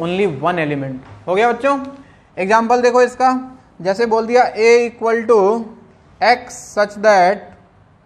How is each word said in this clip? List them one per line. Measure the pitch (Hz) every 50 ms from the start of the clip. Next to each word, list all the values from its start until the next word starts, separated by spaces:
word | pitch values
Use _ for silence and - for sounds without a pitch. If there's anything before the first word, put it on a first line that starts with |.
only | 165 170 180 190 208 190 151 127 139
one | 170 180 175
element। | 156 147 147 139 139 135 131 127 - - - - -
हो | - 180
गया | 196 226 240 233
बच्चों? | 233 247 277 285 277 262 262 - - - - - _ _ _ _
Example | - 185 190 220 226 226 226 240 247 240
देखो | 247 240 247 247
इसका, | 233 233 - 254 262 262 254 262 - - - _ _ _ -
जैसे | 165 185 196 202 233
बोल | 226 214 226 226
दिया | 214 240 247 240 190 -
A | 196 220 226 240 240 240
equal | 233 233 - 220 226 226 233 226 220
to | 233 214 185 196 220 233 226 - - - - - _ _ _ _ _ -
X | - 214 247 247 - - - - - - -
such | 208 208 202 - 208 202
that, | 220 208 190 175 180 208 196 - - - - _ _ _ _ _ _ _ _ _